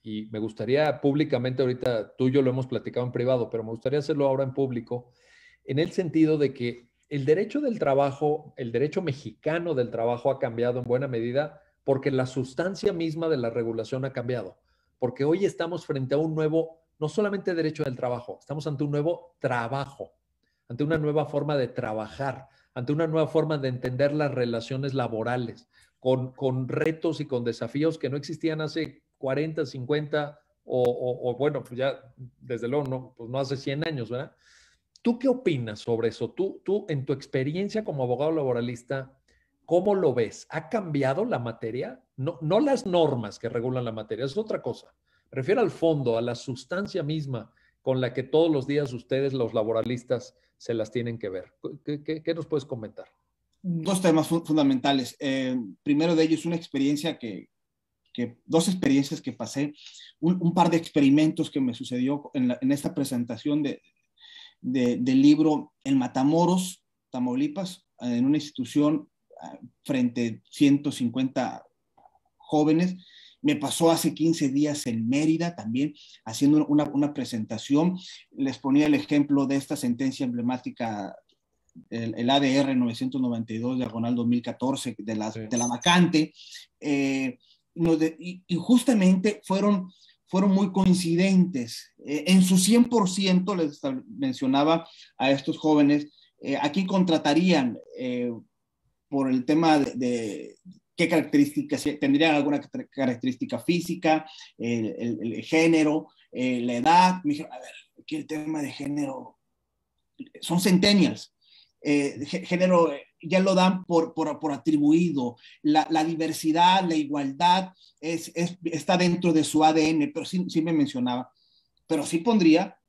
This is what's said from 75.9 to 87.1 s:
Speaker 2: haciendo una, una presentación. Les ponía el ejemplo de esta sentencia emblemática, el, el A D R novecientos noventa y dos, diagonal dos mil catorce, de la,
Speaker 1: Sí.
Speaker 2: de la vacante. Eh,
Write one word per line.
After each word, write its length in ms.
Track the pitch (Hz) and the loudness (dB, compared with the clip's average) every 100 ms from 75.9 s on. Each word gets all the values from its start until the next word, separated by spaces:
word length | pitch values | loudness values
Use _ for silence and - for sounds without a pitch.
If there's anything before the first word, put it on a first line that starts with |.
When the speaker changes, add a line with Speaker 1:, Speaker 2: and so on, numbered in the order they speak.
| - - - | -4 -20 -16
Speaker 2:
haciendo 420 | - 113 143 151 147 | -10 2 4 6 4
una, 200 | 147 147 | 2 2
una 280 | 135 147 | 0 0
presentación. 840 | 147 120 117 107 107 - 143 175 185 - - - | -2 -4 -4 -4 -6 0 2 2 0 -8 -20 -18
Les 260 | - 135 127 | -4 -4 -2
ponía 280 | 135 143 151 | 2 4 4
el 80 | |
ejemplo 520 | 147 - 147 143 143 135 | 2 2 2 4 2 2
de 120 | 139 | 0
esta 180 | 139 147 | -2 -4
sentencia 500 | 123 120 135 127 131 | -2 0 -2 -2 -4
emblemática, 880 | 120 120 127 135 120 117 104 98 - _ _ _ _ _ - - | -2 -2 -4 -6 -6 -6 -6 -10 -14 _ _ _ _ _ -20 -10
el, 280 | 117 117 - | -6 -6 -2
el 120 | 120 | 2
A 100 | 139 | 4
D 160 | 139 135 | 4 2
R 180 | 135 | 2
novecientos 460 | 127 120 113 131 127 | 2 0 -2 -4 -2
noventa 320 | 127 117 113 | -2 -2 -6
y 60 | 113 | -6
dos, 200 | 120 127 | -4 -4
diagonal 380 | 120 113 117 123 | -4 -4 -2 0
dos 120 | 120 | 2
mil 140 | 120 | 0
catorce, 540 | 120 117 127 135 127 110 | -2 -4 -4 -2 -6 -8
de 180 | 107 110 | -6 -4
la, 140 | 107 | -4
Speaker 1:
Sí. 120 | 113 | -6
Speaker 2:
de 160 | 110 139 | -6 -4
la 100 | 120 | -2
vacante. 640 | 123 175 175 170 160 156 - - - - _ | -2 2 4 6 4 0 -4 -20 -20 -20 _
Eh, 580 | 147 143 - | -4 0 0